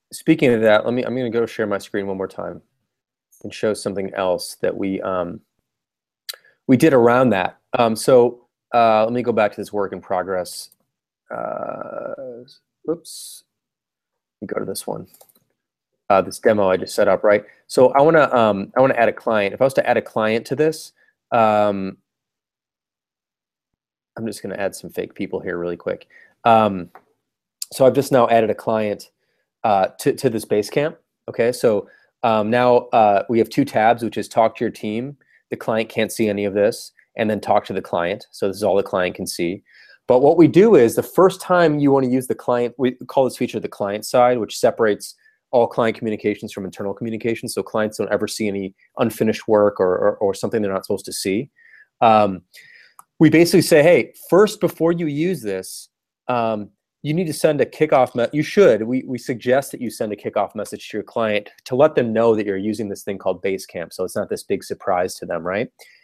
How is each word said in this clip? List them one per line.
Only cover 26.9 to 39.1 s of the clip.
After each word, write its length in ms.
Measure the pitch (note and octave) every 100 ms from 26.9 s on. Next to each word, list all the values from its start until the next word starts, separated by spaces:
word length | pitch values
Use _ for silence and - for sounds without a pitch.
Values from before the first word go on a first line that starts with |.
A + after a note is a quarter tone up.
| - _ _ _ _ _ - -
so 140 | -
I've 80 | C3
just 180 | C3 C3
now 160 | C3+ A#2
added 200 | A#2 G#2+
a 60 |
client, 560 | - - A2 G#2+ G2+ - _ _ _ _ _
uh, 240 | A#2 G2 F#2 -
to, 140 | D3
to 160 | A2+ C3
this 160 | A2
Basecamp. 500 | - G#2 G2+ D3+ D3 - _ _ -
Okay, 220 | - A#2
so, 360 | B2 B2 G2+ - _ _ _
um, 260 | A#2 A2 G#2+
now, 280 | B2 B2 A#2+ -
uh, 320 | A#2+ G#2+ G2+ -
we 100 | A#2
have 100 | A2
two 140 | -
tabs, 380 | C3+ A#2 A2 A#2+
which 140 | A2 A2
is 100 | G2
talk 280 | A#2 A2+ -
to 60 |
your 80 | A2+
team. 440 | - G#2+ A2 C3+ D3 _ _ -
The 60 | -
client 320 | - A2+ A2
can't 220 | - G#2+
see 160 | - G#2+
any 180 | G2+
of 80 | G2+
this, 380 | G2+ G#2 - - _ _ -
and 120 | A2
then 100 | G#2
talk 260 | - G#2
to 80 | -
the 80 | F#2+
client. 440 | - F#2 F2 G2+ -
So 160 | - G2+
this 100 | G2
is 60 |
all 120 | G2+
the 80 | G2
client 320 | F#2+ F#2+ F2+